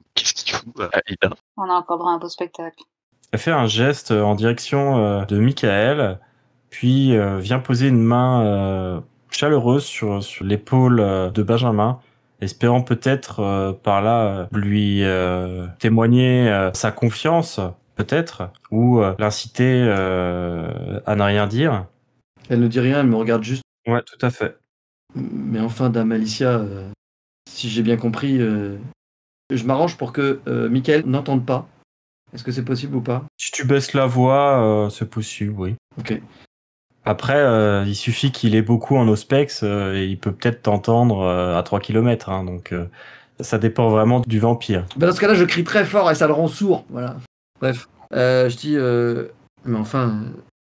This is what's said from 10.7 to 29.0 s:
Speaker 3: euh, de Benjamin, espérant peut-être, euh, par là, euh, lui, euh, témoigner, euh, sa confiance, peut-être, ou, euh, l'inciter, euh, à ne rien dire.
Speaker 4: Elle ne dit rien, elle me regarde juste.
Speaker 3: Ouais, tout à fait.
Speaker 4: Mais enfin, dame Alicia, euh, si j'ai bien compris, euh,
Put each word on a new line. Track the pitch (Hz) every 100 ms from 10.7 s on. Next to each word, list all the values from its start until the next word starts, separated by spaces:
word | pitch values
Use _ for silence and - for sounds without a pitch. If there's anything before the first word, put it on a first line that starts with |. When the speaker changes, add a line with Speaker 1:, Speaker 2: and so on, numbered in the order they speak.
| 131 127 120
Speaker 3:
euh, | 101 95 92
de | 107
Benjamin, | 101 113 123 107 107 127 _ _ _ -
espérant | 98 - 120 123
peut-être, | 123 120 135 131 - -
euh, | 101 98 95
par | 95 - 98
là, | 104 117 107
euh, | 98 90
lui, | 104 101 104 104 101
euh, | 98 92 90 90 90 92 87 87
témoigner, | 113 113 117 123 127 127 120
euh, | 98 95
sa | 92 107
confiance, | - 120 - 156 170 165 - 92 90 _
peut-être, | - 107 147 165 - 90 - -
ou, | 110 123 120
euh, | 98 92
l'inciter, | 107 107 110 - 127 127 120
euh, | 98 95 92 90 87 87 85 82 82 87 101 -
à |
ne | 107
rien | 101 104 101
dire. | 113 156 110 90 _ _ _ _ _ -
Speaker 4:
Elle | 120
ne | 120
dit | 120
rien, | 123 143
elle | 131
me | 113
regarde | 113 113
juste. | 110 131 - _ -
Speaker 3:
Ouais, | 120
tout | - - 123
à |
fait. | - 104 - _ _ _ _ _
Speaker 4:
Mais | - 131 - - 113
enfin, | 113 - 127
dame | 113 113
Alicia, | 113 110 107 131
euh, | 117 104 98 95 101 _ _ _ _ -
si | - 120
j'ai | 110
bien | 110 117
compris, | 117 110 143 131
euh, | 113 107 101 101 127 -